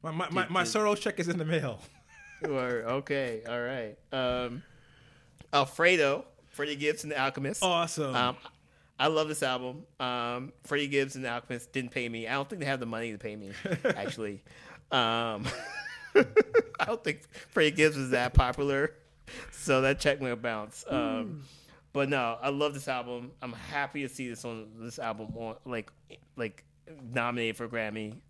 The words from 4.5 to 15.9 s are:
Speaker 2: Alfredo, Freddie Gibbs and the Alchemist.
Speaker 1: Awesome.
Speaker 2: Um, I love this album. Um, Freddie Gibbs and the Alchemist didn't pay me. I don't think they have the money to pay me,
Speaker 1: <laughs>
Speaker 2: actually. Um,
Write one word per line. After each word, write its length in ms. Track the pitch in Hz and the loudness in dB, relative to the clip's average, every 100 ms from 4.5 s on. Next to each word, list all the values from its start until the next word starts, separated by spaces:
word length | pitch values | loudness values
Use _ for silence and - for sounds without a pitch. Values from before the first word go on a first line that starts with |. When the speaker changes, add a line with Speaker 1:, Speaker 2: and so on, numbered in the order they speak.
| 123 - - - - - - - - - | -6 -12 -20 -20 -20 -20 -20 -20 -20 0
Speaker 2:
Alfredo, 760 | 143 135 - 170 180 143 143 - - - | 2 2 6 6 8 6 2 -4 -20 -20
Freddie 300 | - 147 143 | -6 -4 0
Gibbs 260 | 147 151 | 0 0
and 80 | 151 | -2
the 100 | 143 | 0
Alchemist. 400 | 135 135 135 214 | 0 0 -4 0
Speaker 1:
Awesome. 540 | 185 170 165 - 143 127 | 2 2 0 -2 -2 2
Speaker 2:
Um, 220 | 123 123 - _ _ _ _ - | 2 0 -12 _ _ _ _ 0
I 80 | 139 | 2
love 200 | 156 156 | 4 2
this 140 | 147 | 0
album. 400 | 135 127 127 135 202 _ | 0 0 -4 -10 -16 _
Um, 540 | 127 123 120 123 135 - | -2 0 -2 -4 -8 -14
Freddie 240 | - 147 143 | -4 -2 2
Gibbs 280 | 139 135 131 | 2 0 -2
and 100 | 127 | -4
the 40 | |
Alchemist 420 | 117 - 120 - | -6 -6 -8 -4
didn't 180 | 135 123 | -4 -4
pay 160 | - 120 | -4 -4
me. 200 | 113 113 | -4 -2
I 60 | |
don't 140 | 139 139 | -2 -2
think 120 | 196 | -4
they 80 | 143 | -2
have 120 | 135 | -2
the 60 | 117 | -2
money 260 | 113 117 | -4 -4
to 60 | 104 | -6
pay 180 | 113 107 | -8 -8
me, 160 | 98 107 196 | -12 -10 -4
Speaker 1:
<laughs> 160 | 170 254 | 0 0
Speaker 2:
actually. 580 | - 202 - 107 101 - - - - _ | 0 -2 -4 -6 -8 -14 -20 -20 -20 _
Um, 540 | 135 117 113 117 107 110 - 784 831 831 | 2 2 2 0 -2 -4 -6 -10 -10 -12